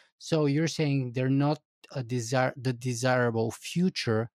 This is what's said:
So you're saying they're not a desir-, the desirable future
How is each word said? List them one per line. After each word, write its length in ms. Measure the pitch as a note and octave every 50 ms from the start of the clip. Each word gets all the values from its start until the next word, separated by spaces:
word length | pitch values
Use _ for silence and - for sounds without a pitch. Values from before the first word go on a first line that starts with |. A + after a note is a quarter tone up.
| - _ _ _
So 280 | - - E3 D#3 D3+
you're 220 | C#3+ C#3 D3 E3 D#3
saying 460 | - - D#3+ C#3+ C#3 C#3 B2+ B2 A#2
they're 160 | B2+ C3 C3
not 300 | C3+ C#3 C#3+ D3 D#3 D3 _ _ _ _ - - -
a 80 | C#3
desir-, 540 | B2 A2+ B2+ B2 A2+ A2+ C3 C3 B2+ C3 - C3+
the 160 | A#2 C3 B2+
desirable 800 | A#2+ B2 B2+ B2 A2+ B2 B2+ B2+ B2+ B2 A#2+ A2+ A2+ A2+ A#2
future 800 | - - - - - E3+ F3+ F#3 - - - - A2 A2 A2+ A#2 _ _